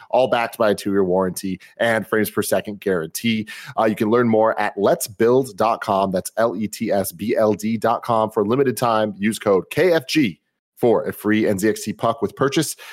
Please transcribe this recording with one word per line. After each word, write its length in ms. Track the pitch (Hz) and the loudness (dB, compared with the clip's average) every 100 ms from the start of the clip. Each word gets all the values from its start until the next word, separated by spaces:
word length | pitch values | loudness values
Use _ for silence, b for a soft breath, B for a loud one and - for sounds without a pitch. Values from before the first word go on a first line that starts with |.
| B | B
all 160 | 120 127 | 0 2
backed 300 | 120 117 - | 0 -2 0
by 120 | 110 | 2
a 40 | |
two-year 300 | 98 104 98 | 2 0 0
warranty 560 | 92 92 92 90 98 92 B B | 2 2 0 -2 -6 -8 B B
and 280 | 117 110 | 0 0
frames 240 | 101 110 104 | 0 0 0
per 120 | - | -2
second 380 | 101 98 - 104 | -2 -2 -2 -6
guarantee. 640 | 101 92 80 - 120 110 107 B B B | -2 -2 -4 -4 -2 -2 -4 B B B
Uh, 60 | |
you 100 | 113 | 0
can 160 | 101 107 | 2 2
learn 180 | 120 120 | 2 4
more 300 | 110 110 - | 4 4 2
at 180 | 104 - | -2 0
lets 300 | 104 175 - | 0 0 -2
build 500 | 107 113 127 127 95 | 0 2 2 0 -2
dot 260 | 110 113 | 0 0
com. 280 | - 98 98 | 0 0 0
That's 220 | 92 - - | -2 -4 -2
L 200 | 117 95 | -2 -2
E 100 | 104 | -6
T 240 | - 110 | -6 -2
S 220 | 101 92 | -2 -2
B 240 | 85 104 - | -6 -4 0
L 160 | 107 | 2
D 220 | 101 107 113 | 0 -2 -2
dot 260 | 113 117 | -2 -2
com. 280 | - 113 107 | 0 0 0
For 120 | 113 | 0
a 20 | 104 | 0
limited 300 | 127 131 123 | 2 0 0
time, 380 | 123 110 107 95 | 0 0 0 -2
use 200 | 104 104 | -4 -2
code 320 | 107 95 87 | 0 0 0
K 220 | - 180 | 0 2
F 160 | 165 131 | 2 0
G 300 | 156 123 80 _ _ _ - | 0 0 -2 _ _ _ -2
for 280 | 123 98 | 2 2
a 80 | 71 | 0
free 340 | - 104 107 110 | -4 0 2 2
N 120 | 98 | 0
Z 100 | 107 | 0
X 160 | 101 | -2
T 80 | - | -6
puck 300 | 98 117 113 | -4 -2 -2
with 120 | 98 | -4
purchase 400 | - 139 151 151 - B | -2 -2 0 -4 -6 B